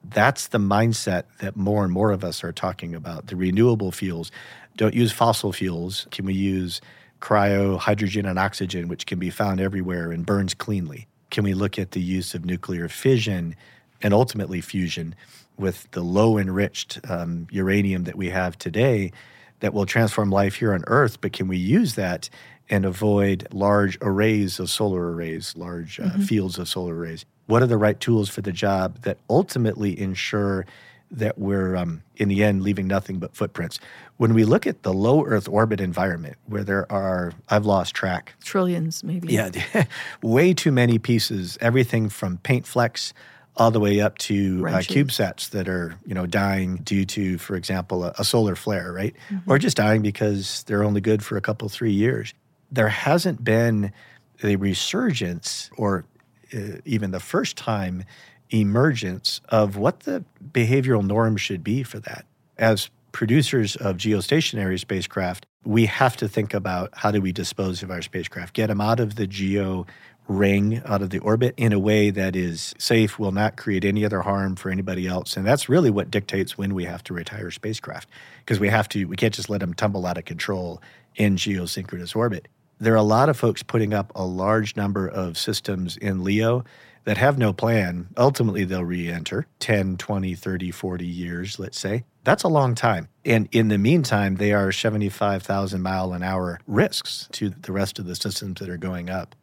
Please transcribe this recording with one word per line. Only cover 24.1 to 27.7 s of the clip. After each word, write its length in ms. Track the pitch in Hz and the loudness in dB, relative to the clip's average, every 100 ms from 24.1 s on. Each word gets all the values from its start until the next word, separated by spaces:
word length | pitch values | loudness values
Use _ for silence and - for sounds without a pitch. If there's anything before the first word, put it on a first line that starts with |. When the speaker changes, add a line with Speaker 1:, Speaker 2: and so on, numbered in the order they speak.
| 98 110 107 98 - | 2 2 2 0 -2
Speaker 1:
of 80 | 90 | -4
solar 400 | - 107 92 87 | -2 0 0 -2
arrays, 420 | 85 82 80 - - | -4 -6 -8 -10 -12
large, 420 | 87 87 82 - | -10 -10 -10 -4
uh, 60 | |
Speaker 2:
Mm-hmm. 180 | 185 190 | -2 -2
Speaker 1:
fields 360 | 196 107 92 87 | 2 2 0 -4
of 100 | 85 | -6
solar 260 | 95 87 | -4 -4
arrays? 300 | 82 82 82 - _ - | -6 -8 -10 -16 _ 2
What 160 | 113 | 4
are 40 | |
the 120 | 127 | 4